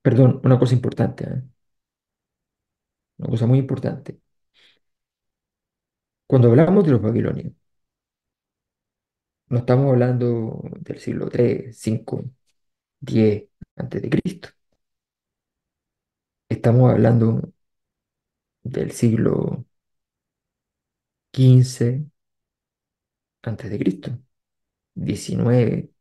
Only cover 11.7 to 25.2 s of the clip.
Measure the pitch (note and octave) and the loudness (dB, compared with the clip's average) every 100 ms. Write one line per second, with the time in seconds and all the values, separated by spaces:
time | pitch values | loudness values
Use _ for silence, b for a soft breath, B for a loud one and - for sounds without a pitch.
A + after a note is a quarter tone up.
11.7 | - A2 A2+ - - - _ _ _ _ | -10 -6 -6 -6 -10 -10 _ _ _ _
12.7 | _ _ _ C3 A2 G#2+ G#2 - _ - | _ _ _ -4 2 2 0 -8 _ -20
13.7 | - B2 G2 - - F3+ - - _ _ | -12 -10 -8 -2 -2 -2 -10 -20 _ _
14.7 | _ _ _ _ _ _ _ _ _ _ | _ _ _ _ _ _ _ _ _ _
15.7 | _ _ _ _ _ _ _ _ B2 A#2+ | _ _ _ _ _ _ _ _ -2 2
16.7 | A#2+ B2+ A2 A2+ A#2+ A2+ A#2 - _ _ | 4 4 4 2 2 2 -2 -6 _ _
17.7 | _ _ _ _ _ _ _ _ _ - | _ _ _ _ _ _ _ _ _ -10
18.7 | - - - A#2+ A2 - - - - - | -6 -8 0 0 2 0 -2 -4 -8 -12
19.7 | _ _ _ _ _ _ _ _ _ _ | _ _ _ _ _ _ _ _ _ _
20.7 | _ _ _ _ _ _ - C3 B2+ B2+ | _ _ _ _ _ _ 2 6 6 4
21.7 | - A#2 C3 D3 _ _ _ _ _ _ | -2 -4 -4 -10 _ _ _ _ _ _
22.7 | _ _ _ _ _ _ _ A2+ G#2+ G2+ | _ _ _ _ _ _ _ -10 -10 -10
23.7 | G#2 - - - A#2+ _ _ _ _ _ | -4 -4 -4 -10 -12 _ _ _ _ _
24.7 | _ _ - C#3 - | _ _ -10 -8 -6